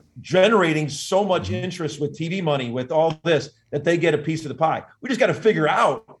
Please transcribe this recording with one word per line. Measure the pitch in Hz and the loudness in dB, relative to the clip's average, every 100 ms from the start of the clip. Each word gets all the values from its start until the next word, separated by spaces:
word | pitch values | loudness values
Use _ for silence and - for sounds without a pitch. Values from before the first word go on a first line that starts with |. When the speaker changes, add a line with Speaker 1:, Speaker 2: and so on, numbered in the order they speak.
| _ 127 | _ -18
Speaker 1:
generating | - 180 202 214 170 156 151 | 0 4 6 6 4 2 -2
so | - - 190 | -6 -2 0
much | 202 175 - | 2 -2 -2
Speaker 2:
Mm-hmm. | 180 | -6
Speaker 1:
interest | 180 180 151 147 | -6 -6 -8 -4
with | 147 - | -6 -6
T | 165 | -6
V | 190 | -4
money, | 160 139 120 | -2 -2 -2
with | 123 127 | -6 -2
all | 156 165 156 | 0 0 0
this, | 170 147 - _ - | 0 0 0 _ -8
that | 147 | -4
they | 151 170 | 0 2
get | 165 | 2
a | 151 | 0
piece | - 156 | -2 -6
of | 139 | -6
the | 120 | -2
pie. | 160 117 - _ | -2 -2 -8 _
We | 254 | -6
just | 240 | 0
gotta | 202 | 2
figure | - 220 160 151 | 2 2 2 2
out, | 202 202 131 - - | 2 2 0 -10 -20